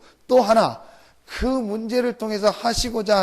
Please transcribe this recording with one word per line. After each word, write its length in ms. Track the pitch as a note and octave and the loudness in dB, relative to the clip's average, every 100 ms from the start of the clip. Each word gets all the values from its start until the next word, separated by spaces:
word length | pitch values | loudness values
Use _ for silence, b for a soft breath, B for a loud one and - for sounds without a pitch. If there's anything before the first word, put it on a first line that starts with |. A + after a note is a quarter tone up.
| b b - | b b 0
또 140 | B3+ | 2
하나, 420 | G#3 A3+ E3+ A2+ B B B _ - | 4 4 2 -2 B B B _ -18
그 180 | - | -6
문제를 720 | A#3+ C4 A3 G#3+ A3 B3 B3 A#3+ | -2 -2 -4 -6 -4 -2 -2 -4
통해서 320 | A3 G#3+ G#3 | -6 -2 0
하시고자 720 | - A#3 A3+ B3 A3+ G#3 G3+ | 0 -2 -2 -4 -4 0 2